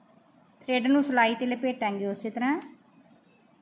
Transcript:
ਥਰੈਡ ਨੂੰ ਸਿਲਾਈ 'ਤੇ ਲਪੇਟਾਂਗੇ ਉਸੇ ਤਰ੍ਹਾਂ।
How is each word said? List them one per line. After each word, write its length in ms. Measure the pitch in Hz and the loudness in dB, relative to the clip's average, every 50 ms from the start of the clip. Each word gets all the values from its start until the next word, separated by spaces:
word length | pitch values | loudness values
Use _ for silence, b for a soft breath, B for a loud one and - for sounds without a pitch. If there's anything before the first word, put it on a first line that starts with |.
| _ _ _ _ _ _ _ _ _ _ _ _ | _ _ _ _ _ _ _ _ _ _ _ _
ਥਰੈਡ 260 | - - 254 254 226 254 | -6 -2 -2 0 2 4
ਨੂੰ 160 | 277 294 277 | 4 4 4
ਸਿਲਾਈ 320 | 277 254 247 233 220 240 | 2 4 4 4 4 2
'ਤੇ 100 | 233 254 | 0 -2
ਲਪੇਟਾਂਗੇ 600 | 247 247 240 262 254 247 254 233 208 202 202 196 202 | -4 -2 -2 -2 -4 -2 -2 -4 -4 -4 -4 -4 -4
ਉਸੇ 220 | 196 202 - 220 | -4 -6 -8 -8
ਤਰ੍ਹਾਂ। 300 | 214 233 240 262 294 359 - - - - _ _ _ _ _ _ _ _ _ _ _ _ _ _ _ _ | -6 -4 -2 -2 -2 -2 -4 -10 -18 -20 _ _ _ _ _ _ _ _ _ _ _ _ _ _ _ _